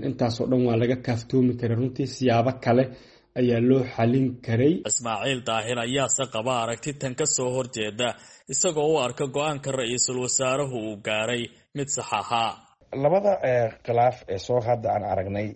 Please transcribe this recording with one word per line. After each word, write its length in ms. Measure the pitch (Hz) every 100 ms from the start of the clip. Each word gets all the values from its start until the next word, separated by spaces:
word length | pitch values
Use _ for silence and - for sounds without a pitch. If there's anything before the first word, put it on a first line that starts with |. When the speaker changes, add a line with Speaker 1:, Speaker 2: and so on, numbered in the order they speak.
| 139
Speaker 1:
intaas 300 | 127 123 110
oo 80 | 123
dhan 180 | 127 123
waa 120 | 113
laga 180 | 120 127
kaaftoomi 580 | 123 117 - 131 127
karay 220 | 120 120 117
runtii, 300 | 127 - 135
siyaabo 440 | - 127 117 117 127
kale 220 | - 120 131 - - - _ -
ayaa 260 | 123 117
loo 220 | 120 131
xalin 440 | 123 - 117 131 131 120
karay. 320 | - 113 135 185 107
Speaker 2:
Ismaaciil 560 | - 117 107 120 131 117
Daahir 320 | 113 110 123
ayaa 300 | 117 139 127
se 140 | - 127
qaba 280 | 110 113 127
aragti 300 | 113 117 -
tan 200 | 139 135 123
ka 100 | 151
soo 240 | - 127
horjeeda, 560 | 127 123 113 107 107 120 110 - - -
isagoo 400 | 131 190 151 147
u 80 | 160
arka 280 | 123 123 143
go'aanka 420 | 139 151 143 139
ra'iisul 460 | 135 117 123 - 127
wasaaruhu 560 | 127 - 131 131 143 127
uu 200 | 110 104
gaaray 460 | 113 107 110 123 117 - _
mid 140 | 143 139
sax 220 | - 113
ahaa. 420 | 107 98 120 113 - - _ _
Speaker 3:
Labada, 380 | 127 143 185 202 190
eh, 280 | 131 123 113 -
khilaaf 340 | - 117 123 120 -
ee 100 | 95
soo 220 | - 123
hadda 280 | 113 120 110
aan 140 | 104
aragnay 440 | 101 95 95 101 107